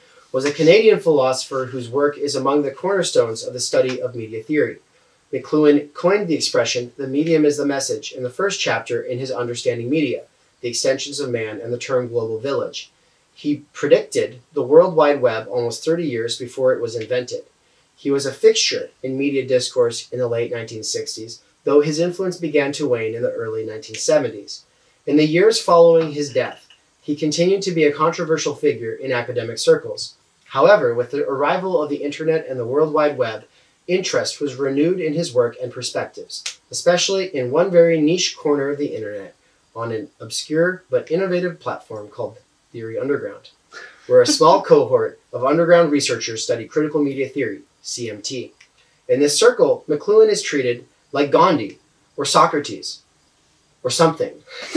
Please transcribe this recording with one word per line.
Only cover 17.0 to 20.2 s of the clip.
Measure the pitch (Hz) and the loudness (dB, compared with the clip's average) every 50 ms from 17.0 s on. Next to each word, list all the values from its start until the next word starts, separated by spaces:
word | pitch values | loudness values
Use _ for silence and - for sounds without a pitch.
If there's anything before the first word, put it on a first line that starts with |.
| 110 - 123 123 123 - - - - _ _ _ _ _ _ _ _ _ _ | -6 -4 -4 -4 -4 -6 -8 -12 -12 _ _ _ _ _ _ _ _ _ _
He | _ - 139 | _ -4 -2
was | 139 139 127 | -2 0 -2
a | 131 | -4
fixture | 123 - - 147 - - - - 127 104 - - _ _ | 0 4 4 4 4 4 0 -2 -2 -6 -8 -10 _ _
in | - 131 131 135 | -8 -6 -4 -2
media | 139 143 139 135 123 | -2 -2 -2 -2 -2
discourse | 123 131 123 123 - - 127 120 117 117 - - - | 0 0 0 0 0 0 0 0 0 0 -6 -12 -8
in | - 123 | -6 -4